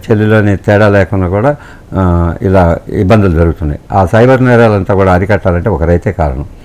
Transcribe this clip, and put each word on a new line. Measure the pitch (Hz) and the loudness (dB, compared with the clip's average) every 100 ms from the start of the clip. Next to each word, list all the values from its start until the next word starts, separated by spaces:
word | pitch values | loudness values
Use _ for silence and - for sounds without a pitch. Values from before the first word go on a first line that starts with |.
| - | -2
చెల్లిలోని | 107 107 110 104 95 | 0 2 2 0 -2
తేడా | - 101 107 | 0 2 2
లేకుండా | 101 90 98 90 | 2 0 -2 -2
కూడా, | 101 135 143 - - - | -2 -2 -4 -10 -20 -8
ఆ, | 87 92 85 85 - | -2 0 0 -2 -4
ఇలా | 95 95 85 - - | 0 2 2 -2 -4
ఇబ్బందులు | 95 95 110 98 80 | -4 0 2 2 2
జరుగుతున్నాయి. | 85 76 73 71 - | 0 -2 -6 -8 -4
ఆ | 101 87 | -2 0
సైబర్ | 110 127 127 | 2 2 2
నేరాలంతా | 127 117 113 101 90 | 2 2 2 0 -2
కూడా | 98 95 | 0 2
అరికట్టాలంటే | 90 95 98 95 87 107 | 0 0 -2 -2 -2 -2
ఒక | 73 | -2
రైతే | 82 85 107 | 0 -2 -2
కారణం. | - 76 65 - - | -4 -4 -6 -10 -16